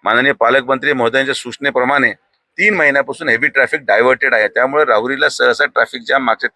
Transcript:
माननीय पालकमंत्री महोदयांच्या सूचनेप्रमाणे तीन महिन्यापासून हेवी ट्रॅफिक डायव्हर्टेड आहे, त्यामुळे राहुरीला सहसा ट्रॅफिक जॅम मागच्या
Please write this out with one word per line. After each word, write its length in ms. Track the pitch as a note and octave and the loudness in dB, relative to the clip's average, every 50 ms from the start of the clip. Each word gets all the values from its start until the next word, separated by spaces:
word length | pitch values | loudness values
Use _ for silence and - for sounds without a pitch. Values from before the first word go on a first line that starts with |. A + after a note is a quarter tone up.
| _ | _
माननीय 280 | G2 A2 A#2+ C3 C#3 | 0 0 2 2 0
पालकमंत्री 600 | C3+ _ A2+ A#2 B2+ C3+ B2 B2 C3+ C3 - C#3+ | 0 _ 2 2 2 2 0 0 -4 -2 0 -2
महोदयांच्या 420 | D3 C3 A#2+ A#2 A#2 C3+ C3+ C3 C3+ | -2 0 0 0 0 0 -2 -2 -4
सूचनेप्रमाणे 760 | - - B2 A2+ - C#3 C#3+ B2 B2+ B2 B2+ C#3 C#3+ B2+ A#2 G2 _ _ _ _ _ _ _ _ - | -6 -8 -12 -12 -6 -6 -2 -2 0 0 0 0 0 0 0 -2 _ _ _ _ _ _ _ _ -2
तीन 160 | F#3 G#3+ G#3 | 0 0 2
महिन्यापासून 540 | F3+ D#3 C#3+ C#3 C#3 C#3 C3 C3+ - E3 C3+ | 2 2 2 2 0 -2 -2 -6 -8 -2 -2
हेवी 180 | A#2 A2+ C#3 | -2 0 0
ट्रॅफिक 340 | D3 - C#3 B2+ - - D#3 C3+ | -2 0 0 0 0 0 -6 -2
डायव्हर्टेड 500 | A2 G2+ G#2+ A#2+ B2+ C3 B2 - C3+ B2 | 0 2 2 4 2 2 2 0 0 0
आहे, 140 | A2+ G#2+ G#2 | 0 0 0
त्यामुळे 360 | - A#2 B2 C3 C#3 D3+ D3+ | 0 -2 -2 0 2 0 2
राहुरीला 440 | B2+ A2+ G#2+ A2+ B2+ C#3 C3+ D3 D3 | 2 2 0 0 -2 -2 0 -2 -2
सहसा 360 | - - B2 B2 A#2 - C#3 | 0 0 0 0 2 0 -2
ट्रॅफिक 380 | C3+ _ B2+ A#2 - - B2+ | -2 _ -2 -2 -2 -4 -16
जॅम 220 | A#2 A#2 C3+ C#3 C3 | -6 -2 -2 -2 0
मागच्या 260 | A#2+ A2+ - - B2 _ | -2 -4 -2 -4 -8 _